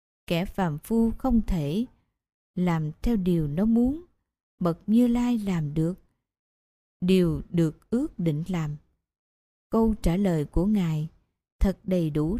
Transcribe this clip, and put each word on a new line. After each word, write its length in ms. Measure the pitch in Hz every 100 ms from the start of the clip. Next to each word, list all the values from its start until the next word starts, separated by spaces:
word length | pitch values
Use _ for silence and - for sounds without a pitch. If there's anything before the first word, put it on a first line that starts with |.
| _ _ -
Kẻ 180 | 170 196
phàm 320 | - 180 147
phu 340 | - 226 226
không 300 | - 262 233 214
thể 380 | 185 143 180 254 _ _ _ _ _ _ -
làm 360 | 180 165 151 -
theo 140 | 240 226
điều 320 | 180 170 151
nó 180 | 147 220
muốn, 400 | 226 247 311 349 _ _ _ _ _
bậc 200 | 175 165 -
Như 200 | 226 247
Lai 300 | 240 240 233
làm 360 | 196 175 151
được. 260 | 151 160 185 _ _ _ _ _ _ _ _ _ _
Điều 400 | 180 185 175 147 -
được 400 | 175 160 156 _
ước 300 | 233 311 -
định 240 | 170 147 170
làm. 280 | 175 156 147 _ _ _ _ _ _ _ _ _
Câu 260 | 226 226 214
trả 160 | 180 175
lời 280 | 196 165 147
của 200 | - 208
Ngài 440 | 208 170 156 156 - _ _ _ _
thật 200 | 208 180
đầy 260 | - 185 160
đủ 280 | 151 151